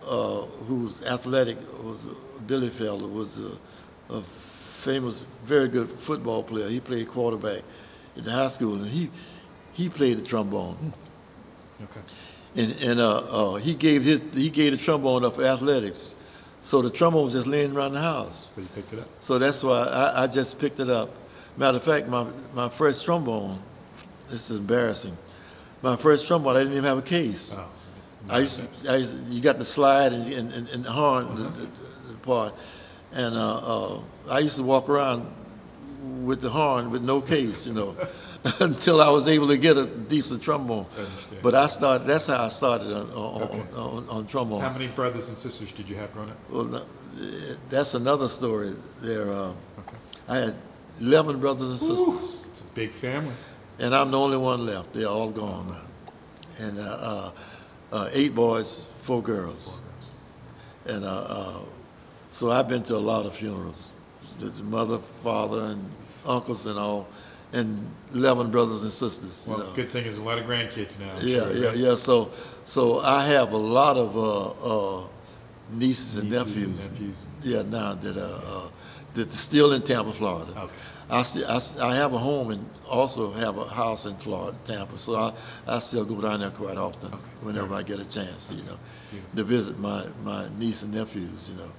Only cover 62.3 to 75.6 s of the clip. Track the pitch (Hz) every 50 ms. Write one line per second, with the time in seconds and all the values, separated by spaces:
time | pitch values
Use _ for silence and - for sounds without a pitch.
62.3 | - - 123 117 117 127 135 127 131 123 110 - 117 107 104 107 110 110 104 104
63.3 | - - 107 107 101 92 90 85 80 - - - - - - - - - - -
64.3 | - - - - 117 - 104 104 110 113 113 110 117 110 90 - - - - 117
65.3 | 113 107 107 104 107 113 110 107 107 101 95 95 - - - - - - - -
66.3 | 127 123 117 - 123 101 95 110 104 101 104 104 104 104 98 92 - - - -
67.3 | - - - - - 123 120 110 107 104 104 - - - - - - 123 127 135
68.3 | 127 120 120 113 107 120 120 113 110 107 104 110 101 - 131 117 - - - 95
69.3 | 87 - - - 110 107 101 95 92 - 123 - - 123 117 113 107 104 107 113
70.3 | 117 117 113 110 120 117 117 101 - - 104 98 - 98 101 98 95 95 - 123
71.3 | 127 123 113 101 - 120 123 117 110 120 127 127 123 113 - - 127 120 107 -
72.3 | - - - - - - - - - 139 127 117 120 - - 135 135 139 139 143
73.3 | 147 139 123 107 104 110 107 110 117 127 139 151 139 127 120 107 101 113 110 110
74.3 | 104 101 98 98 - - - 123 110 107 101 98 98 92 90 92 - - - -
75.3 | - - - - - -